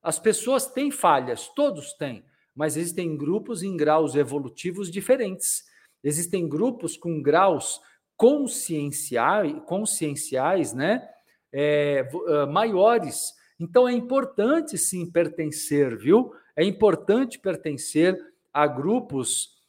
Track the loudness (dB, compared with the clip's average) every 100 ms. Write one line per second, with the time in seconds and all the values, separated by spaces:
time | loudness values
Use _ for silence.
0 | -4 0 0 0 0 -2 -2 -4 -4 2
1 | 4 4 2 -6 -6 0 0 0 -12 -10
2 | -8 -8 _ _ _ -4 -2 -2 -6 -6
3 | -6 -4 -2 -4 -4 -8 -6 -2 2 2
4 | 2 0 0 -4 -8 -8 -8 -6 -8 -6
5 | 2 2 2 -4 -4 -6 -8 _ _ _
6 | -4 -2 -2 -2 -2 0 -2 -2 -10 -8
7 | -6 -2 2 4 4 2 -4 -10 _ _
8 | _ 4 4 6 -2 -6 -4 -4 -4 -6
9 | -4 0 2 2 0 -4 -6 -4 -4 -4
10 | -4 -6 -4 -2 0 0 -2 -2 0 -2
11 | -4 -20 _ _ _ -2 0 2 2 0
12 | -2 -6 0 0 2 0 0 4 4 4
13 | -2 -8 -10 -12 _ _ 2 4 4 0
14 | 0 -2 0 0 2 2 -2 -4 -4 -4
15 | -2 0 0 -2 -6 -6 -2 2 2 0
16 | 4 4 4 -8 _ -2 0 4 4 4
17 | 2 2 0 -4 -6 -4 -6 -8 -2 2
18 | 2 2 -8 _ _ 0 2 0 -2 -2
19 | -2 -6 -4 -4 -6 _